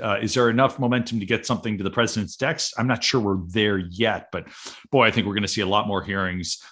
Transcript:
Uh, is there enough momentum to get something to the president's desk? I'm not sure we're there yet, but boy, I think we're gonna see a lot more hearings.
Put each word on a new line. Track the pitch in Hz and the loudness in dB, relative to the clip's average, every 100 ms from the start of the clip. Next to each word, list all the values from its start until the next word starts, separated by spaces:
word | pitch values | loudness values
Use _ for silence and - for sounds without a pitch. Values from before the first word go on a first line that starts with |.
Uh, | 117 101 | -2 -2
is | 110 | 0
there | 123 120 | 2 4
enough | 117 135 135 | 4 2 2
momentum | 123 123 120 113 | 0 0 0 -4
to | |
get | 98 113 - | -2 -2 -2
something | 113 113 101 | -4 -2 -4
to | |
the | 98 | -2
president's | 120 113 113 98 | 0 0 0 -4
desk? | - 135 160 - - | -4 -4 -2 -4 -2
I'm | 123 | -2
not | 117 | 0
sure | - 131 | 0 2
we're | 104 95 87 | 2 0 -2
there | 104 104 98 | 0 2 0
yet, | 87 90 113 90 - | -2 -2 0 0 -6
but | 90 - - - - - | -10 -12 -16 -18 -18 0
boy, | 135 | 4
I | 113 | 6
think | 113 101 | 4 0
we're | |
gonna | 101 101 | 0 -2
see | - | 0
a | 95 | 2
lot | 104 107 | 2 0
more | 98 | -2
hearings. | 101 98 92 90 82 - - | -2 -2 -2 -4 -6 -8 -12